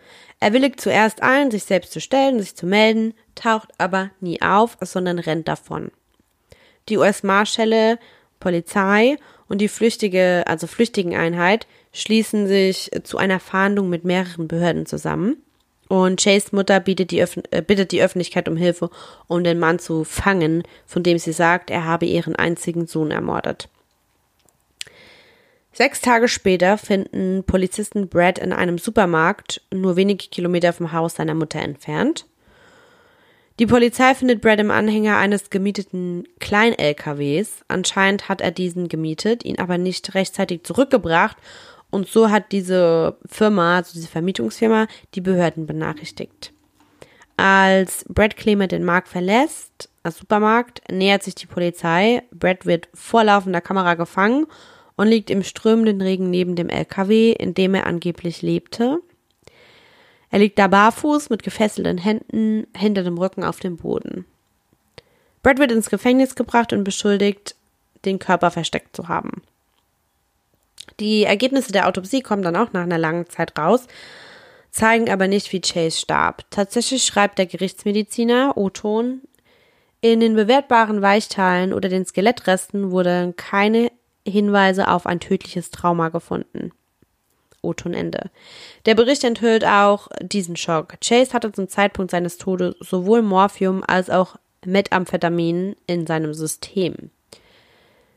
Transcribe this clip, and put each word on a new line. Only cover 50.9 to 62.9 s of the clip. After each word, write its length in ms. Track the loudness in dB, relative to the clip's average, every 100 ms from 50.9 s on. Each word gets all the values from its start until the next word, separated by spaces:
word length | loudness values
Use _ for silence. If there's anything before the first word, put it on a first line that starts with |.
nähert 320 | -2 2 0
sich 100 | -2
die 140 | -14 -10
Polizei. 720 | -4 -4 -2 0 2 2 0 -4
Brad 360 | -4 -2 0 -2
wird 220 | -2 -4
vor 300 | -20 0 2
laufender 360 | 4 4 2 -4
Kamera 360 | -2 0 0 0
gefangen 500 | -2 0 0 0 -2 -8 -20 -20 _ 0
und 100 | 2
liegt 240 | 2 0
im 120 | -4
strömenden 560 | -4 -2 2 4 2 0
Regen 300 | -2 -2 0
neben 260 | 0 0 -2
dem 140 | -4
L 160 | -4 -4
K 220 | -2 2
W, 240 | 4 4
in 240 | 2 -2 0
dem 180 | 0
er 140 | 0 -2
angeblich 560 | -4 -6 -6 -8 -6
lebte. 560 | -4 -4 -4 -4 -2 -2 -6 _ _ _ _ _ _ _ _ _ _ _ _
Er 80 | 2
liegt 220 | 2 4
da 80 | 4
barfuß 640 | 6 4 2 0 0 -2
mit 100 | -6
gefesselten 560 | -6 -2 -2 -2 -4 -2
Händen 720 | -2 -4 -4 -2 0 -2 -4 -2
hinter 240 | 0